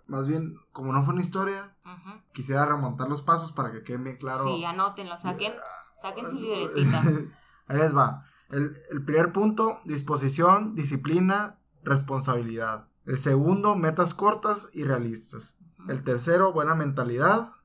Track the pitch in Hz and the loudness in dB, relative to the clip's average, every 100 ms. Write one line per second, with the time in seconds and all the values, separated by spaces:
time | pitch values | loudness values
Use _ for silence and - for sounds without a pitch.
0 | - 135 135 160 160 - _ - 131 135 | -10 -4 -2 -2 -4 -10 _ -10 -2 2
1 | 139 180 170 190 196 196 202 _ 180 180 | 2 0 -2 -2 -4 -6 -12 _ -20 -20
2 | 185 220 _ - 135 135 147 147 127 117 | -20 -20 _ -12 -2 0 2 0 -2 -4
3 | 131 143 - 165 160 - 120 110 - 123 | -4 -2 0 0 0 -6 -6 -8 -10 -8
4 | 131 127 131 131 135 170 170 185 196 196 | -8 -10 -6 -4 -2 -4 -4 -2 -2 -4
5 | 185 170 180 185 208 - 190 190 - - | -12 -8 -8 -6 -6 -8 -14 -16 -18 -14
6 | 190 - 170 - 220 208 165 147 139 - | -12 -10 -8 -8 -6 -4 -2 2 4 4
7 | 143 147 - - _ _ - 143 160 139 | 4 2 -2 -14 _ _ -4 2 4 4
8 | 117 - - _ _ 139 147 - - 143 | 2 0 -14 _ _ -4 -4 -6 -10 -6
9 | 139 151 170 190 214 214 220 220 165 143 | 2 4 4 4 2 2 0 -2 -6 -6
10 | 139 143 135 139 175 196 214 160 139 135 | -2 0 0 4 6 6 2 -4 -2 -2
11 | 143 175 185 196 208 - _ _ 143 139 | 0 2 4 2 -2 -10 _ _ 0 0
12 | - 135 135 120 117 113 113 107 - _ | 0 -2 0 -2 -4 -4 -4 -6 -10 _
13 | - 131 143 135 156 196 208 190 160 160 | -6 -2 2 4 4 4 2 2 2 2
14 | 175 - 202 220 214 208 - 170 139 127 | 0 2 0 2 0 -2 -6 -6 -2 0
15 | 117 110 - 113 - - - - - 131 | -2 -6 -10 -14 -16 -18 -20 -16 -8 -4
16 | - 120 127 180 190 160 151 160 147 139 | -2 0 4 4 6 4 0 0 0 -2
17 | 120 120 165 226 233 - | -2 2 4 4 0 -12